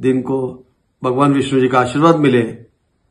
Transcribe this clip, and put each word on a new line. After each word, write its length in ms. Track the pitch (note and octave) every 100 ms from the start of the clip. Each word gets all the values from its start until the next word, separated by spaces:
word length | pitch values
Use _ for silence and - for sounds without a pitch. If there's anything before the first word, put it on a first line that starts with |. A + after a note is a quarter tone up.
दिन 220 | C3 B2+
को 440 | B2 C3+ B2+ B2 _ _ _ _
भगवान 300 | B2+ B2 C#3+
विष्णु 280 | C#3 C3+ C3+
जी 80 | B2+
का 120 | B2+
आशीर्वाद 360 | B2+ C#3+ E3 D#3+
मिले 260 | C#3+ B2 A2 A#2 - _ _ _ _